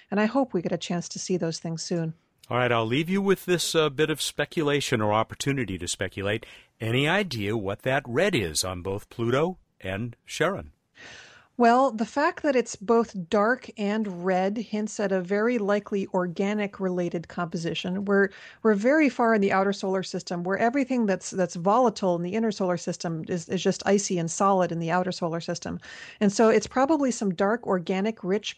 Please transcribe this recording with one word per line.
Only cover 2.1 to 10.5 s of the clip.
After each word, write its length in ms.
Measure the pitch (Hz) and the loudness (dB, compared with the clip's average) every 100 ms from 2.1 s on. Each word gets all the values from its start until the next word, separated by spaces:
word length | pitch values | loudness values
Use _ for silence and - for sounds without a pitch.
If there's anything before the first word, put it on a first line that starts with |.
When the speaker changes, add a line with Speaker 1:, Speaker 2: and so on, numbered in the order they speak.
| - _ _ - | -8 _ _ -4
Speaker 2:
All 80 | 120 | 0
right, 140 | 123 | 2
I'll 140 | 117 113 | 2 2
leave 240 | 131 165 | 0 0
you 120 | 196 | 0
with 240 | 196 185 - | 2 0 0
this, 300 | 175 - 165 | -2 0 0
uh, 140 | 156 | 0
bit 200 | 135 151 | 0 0
of 120 | 151 | 0
speculation 760 | - - 147 - 147 143 - 120 | -4 -4 -4 -2 0 0 0 0
or 140 | 107 | 2
opportunity 640 | 107 113 - 143 139 107 92 | 2 0 -4 -4 -2 -4 -6
to 100 | 87 | -6
speculate. 580 | - 95 - 98 113 - - _ - | -6 -6 -4 -2 -4 -6 -20 _ -8
Any 260 | 113 123 147 | -2 0 2
idea 480 | 190 190 120 101 113 | 0 -2 -2 -2 -2
what 280 | 95 104 | -4 -4
that 200 | 127 135 127 | -2 -2 -2
red 300 | 120 202 165 | 0 2 2
is 280 | 87 78 | 0 -2
on 180 | 92 90 | -4 -4
both 280 | 90 98 - | -6 -6 -8
Pluto 480 | - 117 127 170 185 _ _ | -4 0 2 0 -4 _ _
and 360 | 95 95 120 - - | -8 -6 -8 -12 -10
Charon? 460 | - 156 | -2 -2